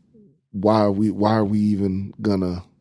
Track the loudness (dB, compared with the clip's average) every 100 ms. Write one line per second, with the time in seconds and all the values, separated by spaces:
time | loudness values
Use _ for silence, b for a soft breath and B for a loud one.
0 | _ -20 -20 _ _ -2 2 4 2 2
1 | -2 0 0 2 0 0 0 0 -2 -2
2 | -6 -4 -2 0 -2 -6 -12 _